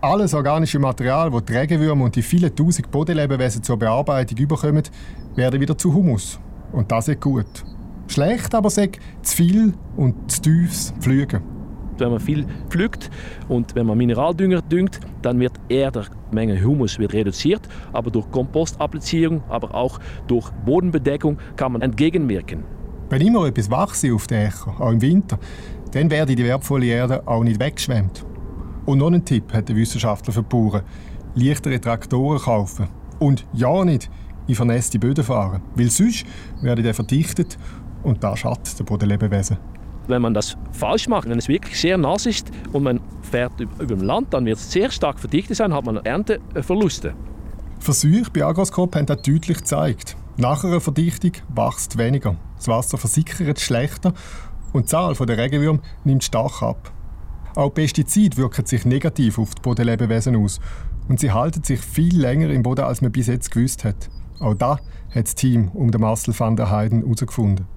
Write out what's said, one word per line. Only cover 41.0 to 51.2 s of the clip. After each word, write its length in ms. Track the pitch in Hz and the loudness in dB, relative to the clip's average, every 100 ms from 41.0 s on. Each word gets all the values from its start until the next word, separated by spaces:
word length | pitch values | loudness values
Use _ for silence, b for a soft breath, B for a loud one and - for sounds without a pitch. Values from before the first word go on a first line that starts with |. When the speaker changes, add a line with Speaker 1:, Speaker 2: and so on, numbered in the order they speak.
| - | 0
Speaker 2:
macht, 220 | 214 123 | -2 0
wenn 80 | 117 | -2
es 100 | - | 0
wirklich 320 | 165 - - | -2 -2 -2
sehr 180 | 165 185 | 0 2
nass 280 | 143 196 240 | 2 0 0
ist 260 | 208 - B B | -2 -6 B B
und 100 | 143 | -2
man 160 | 139 120 - - | 0 0 -4 -14
fährt 360 | - 120 123 - | -4 -2 -2 -4
üb-, 180 | 117 - | -8 -6
über 160 | 151 101 | -4 -2
dem 60 | |
Land, 320 | 95 170 262 | 0 0 0
dann 120 | 147 120 | 0 0
wird 120 | 110 | -2
es 120 | - | 0
sehr 220 | 180 240 | 0 0
stark 260 | - 165 139 | 0 -2 -2
verdichtet 380 | - 151 196 220 | -2 -2 0 0
sein, 180 | 214 | 0
hat 120 | 151 120 | 0 -2
man 100 | 110 | -4
Ernteverluste. 1160 | 107 143 208 214 - - - 185 196 - 73 - - - - - - - | -2 -2 0 -2 -2 -8 -2 0 0 0 -8 -8 -12 -12 -12 -12 -12 -6
Speaker 1:
Versuche 500 | - 135 151 196 240 | -2 2 4 4 2
bei 100 | 156 | 0
Agroscope 560 | 147 165 190 - 180 165 | 0 2 0 0 0 0
haben 60 | 143 | 0
das 160 | 143 | 0
deutlich 380 | - 156 - 165 | 2 0 2 -2
gezeigt. 580 | - 147 156 - - - - - | 0 0 0 -2 -8 -14 -12 -2
Nach 260 | 123 147 190 | 0 2 2
einer 160 | 175 | 0
Verdichtung 500 | - 147 170 - | 0 2 0 2